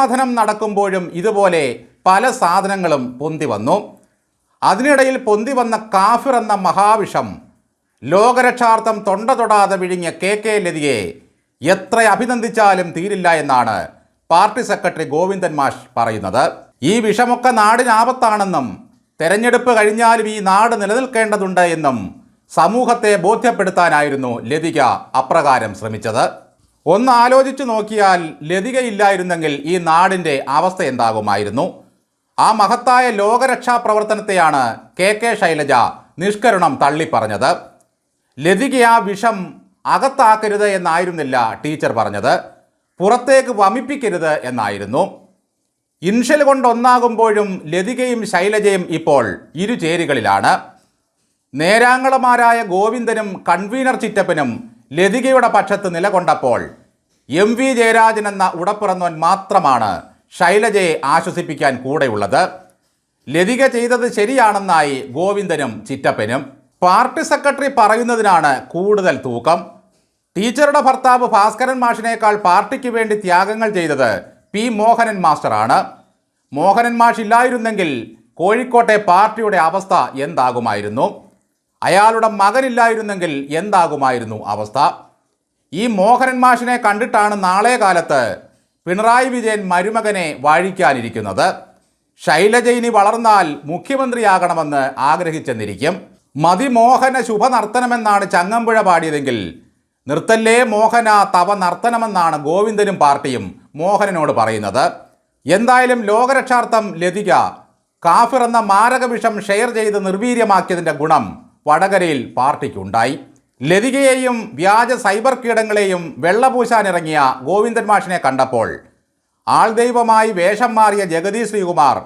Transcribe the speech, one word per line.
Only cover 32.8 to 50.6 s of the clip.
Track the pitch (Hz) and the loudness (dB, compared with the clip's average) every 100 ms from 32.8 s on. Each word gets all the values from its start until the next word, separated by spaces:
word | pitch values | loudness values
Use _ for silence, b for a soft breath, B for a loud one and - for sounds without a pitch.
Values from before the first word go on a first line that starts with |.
| 254 247 247 208 | 2 2 2 0
ലോകരക്ഷാ | 208 240 262 247 254 240 233 | 0 2 0 -2 -2 -2 0
പ്രവർത്തനത്തെയാണ് | 214 208 214 214 185 160 147 120 - - - | -2 -2 -4 -2 0 2 2 -2 -4 -14 -2
കെ | 190 214 | -2 0
കെ | 233 226 | -2 0
ശൈലജ | 180 156 139 127 101 - - - | 0 0 0 2 2 -2 -16 -6
നിഷ്കരുണം | 190 208 240 190 165 131 | -4 0 2 2 0 2
തള്ളിപ്പറഞ്ഞത്. | 143 151 160 120 107 101 135 175 - _ _ _ _ _ _ - | 0 0 -2 -2 -2 -2 -2 -2 -6 _ _ _ _ _ _ -4
ലതിക | 156 196 269 254 233 | 0 0 0 2 4
ആ | 233 202 | 4 0
വിഷം | 190 233 202 175 - _ _ - | -2 -2 -2 -8 -16 _ _ -4
അകത്താക്കരുത് | 180 240 269 226 220 214 202 208 190 | 0 0 2 4 4 2 0 0 0
എന്നായിരുന്നില്ല | 175 165 185 165 135 127 113 104 | 0 0 -2 -4 -2 0 -2 -4
ടീച്ചർ | 147 156 147 110 | -8 -4 -2 0
പറഞ്ഞത്, | 104 101 120 185 - - _ _ _ _ | 0 0 0 -2 -4 -20 _ _ _ _
പുറത്തേക്ക് | 190 240 247 269 254 214 | 2 2 4 2 2 2
വമിപ്പിക്കരുത് | 190 240 - 285 208 175 160 151 123 | 2 2 -6 -6 -4 -2 -2 -2 -4
എന്നായിരുന്നു. | 123 104 101 98 135 196 - _ _ _ _ _ _ _ _ | -4 -4 -4 -4 -2 -2 -6 _ _ _ _ _ _ _ _
ഇൻഷൽ | 175 226 240 302 277 | -2 0 2 2 4
കൊണ്ടൊന്നാകുമ്പോഴും | 269 247 233 247 247 240 220 226 208 202 185 151 | 2 2 2 2 4 2 2 2 2 -2 -6 -6
ലതികയും | 175 190 254 254 233 202 | -4 -4 -4 -4 -4 -2
ശൈലജയും | 180 196 214 202 196 175 156 | -2 0 2 0 0 -2 -4
ഇപ്പോൾ | 160 139 110 92 - 151 | 2 2 2 -4 -12 -8
ഇരുചേരികളിലാണ്. | 202 226 160 170 151 131 104 98 131 185 | -4 -2 -2 -2 0 0 2 2 2 0